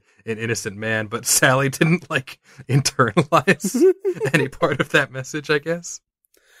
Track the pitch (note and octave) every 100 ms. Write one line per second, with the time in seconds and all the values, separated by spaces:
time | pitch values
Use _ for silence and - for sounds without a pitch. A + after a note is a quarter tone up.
0 | _ _ A2 G#2+ A#2 A2 - G2 A2 A2
1 | G#2+ A#2 - - C#3+ C3+ C3+ - D#3+ D3+
2 | - D3 - - _ - - C3+ - -
3 | A#2 - C3+ D#3+ G3 D#3 F#3+ B3 F#4 F4+
4 | G4+ F4 G#4+ D#3 - - D#3 C#3+ D#3+ D#3+
5 | C3+ C3 C3 D3+ C#3+ D3+ D#3 E3+ E3+ -
6 | _ _ _ _ _ _